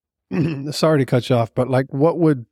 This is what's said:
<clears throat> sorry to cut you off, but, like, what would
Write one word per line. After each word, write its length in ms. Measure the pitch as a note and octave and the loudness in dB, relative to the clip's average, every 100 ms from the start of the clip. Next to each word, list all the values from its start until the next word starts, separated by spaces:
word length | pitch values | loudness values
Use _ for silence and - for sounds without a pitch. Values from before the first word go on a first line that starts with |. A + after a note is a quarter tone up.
| _ _ _ | _ _ _
<clears throat> 400 | F#3 D3+ C#3 C#3 | -2 -2 -4 -8
sorry 280 | - D#3+ D#3 | -2 2 2
to 60 | C3 | 2
cut 240 | B2+ - | 0 2
you 60 | B2 | 0
off, 180 | A2+ | 0
but, 160 | - B2 | -4 -2
like, 180 | C3 C3+ | -2 -2
what 280 | C#3 D#3+ E3+ | 0 0 2
would 280 | D#3+ C#3 A2+ | 0 0 -6